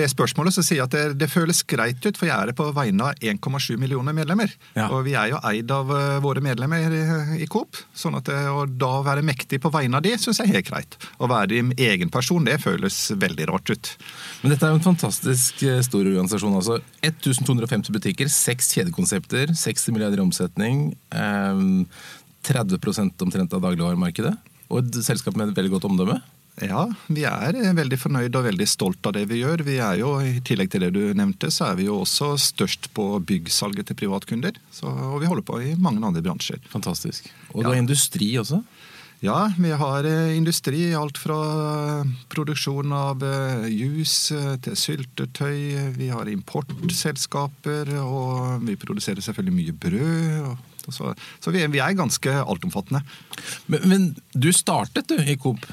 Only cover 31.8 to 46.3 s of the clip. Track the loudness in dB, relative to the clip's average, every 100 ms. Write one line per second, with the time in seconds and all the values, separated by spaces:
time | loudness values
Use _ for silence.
31.8 | 0 0 0 0 0 0 0 0 -2 -2
32.8 | -6 -4 -2 0 0 -2 0 -2 -2 -4
33.8 | -6 -6 -4 -4 -4 -4 -4 -6 -14 -12
34.8 | -8 -6 -4 -2 0 0 -2 -4 -2 2
35.8 | 2 2 0 0 -2 -4 -6 -10 -8 -6
36.8 | -4 -4 -6 -10 -14 -20 -10 -2 0 2
37.8 | 2 2 0 0 0 0 0 -2 -2 -12
38.8 | -20 -20 -20 -6 0 2 2 2 2 2
39.8 | 0 0 0 2 2 2 2 0 0 0
40.8 | 0 0 -2 -4 -4 -2 -2 -2 -2 -2
41.8 | -2 -2 -2 -4 -6 -6 -4 -2 -2 -2
42.8 | -2 0 -2 -2 -2 -2 -2 -2 -2 0
43.8 | 0 0 0 0 0 -2 -2 -4 -4 -4
44.8 | -2 -4 -6 -6 -6 -4 -4 -2 -2 -2
45.8 | -2 -4 -4 -4 -4